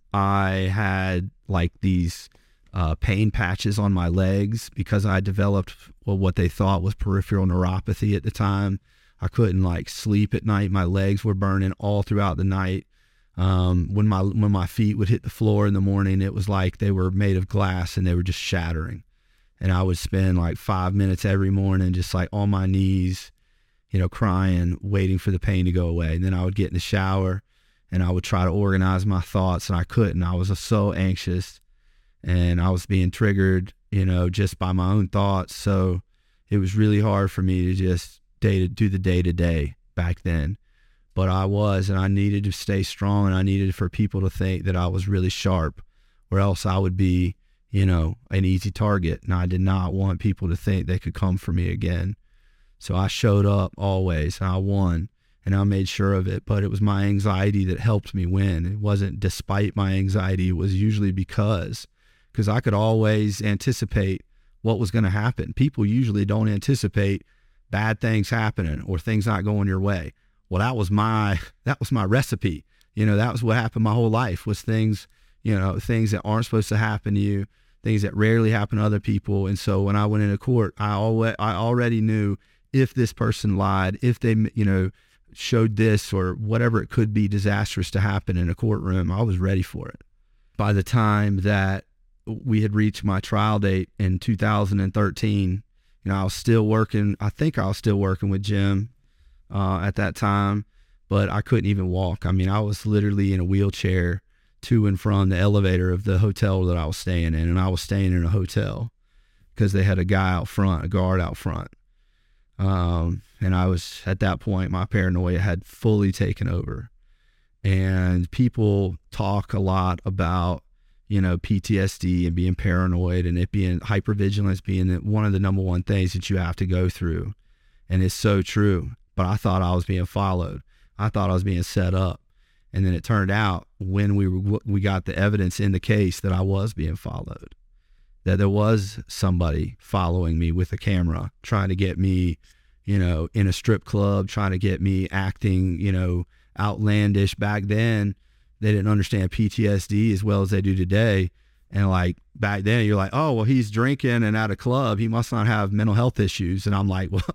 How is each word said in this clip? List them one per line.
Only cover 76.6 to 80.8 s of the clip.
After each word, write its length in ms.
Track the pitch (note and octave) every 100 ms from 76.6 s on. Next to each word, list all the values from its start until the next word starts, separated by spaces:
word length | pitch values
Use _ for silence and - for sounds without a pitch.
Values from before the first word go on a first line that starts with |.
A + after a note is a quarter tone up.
| G#2
to 80 | G#2+
happen 380 | A2 G#2+ G#2 G2+
to 60 |
you, 240 | G2+ G2+ G2 _ _ _
things 180 | - G#2+
that 120 | G2+ G2
rarely 340 | A2 A2+ A2
happen 280 | A2 G#2 G#2
to 40 |
other 160 | G#2+ G#2
people. 480 | G#2 G2+ - G2+ F#2+
And 100 | G2+
so 240 | - G2
when 140 | G2 G#2
I 100 | G#2
went 180 | G#2+ G#2
into 120 | G2+
court, 360 | - A#2+ G2+
I 120 | -